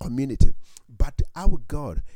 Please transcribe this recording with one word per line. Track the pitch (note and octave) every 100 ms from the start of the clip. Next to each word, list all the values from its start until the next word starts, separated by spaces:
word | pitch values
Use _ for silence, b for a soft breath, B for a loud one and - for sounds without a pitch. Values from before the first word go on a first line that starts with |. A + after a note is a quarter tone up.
community. | - A#2+ C#3 A2+ - - B B _
But | A#2 - - - -
our | G3 E3 G#2+
God | D3 C3+ D#2+ b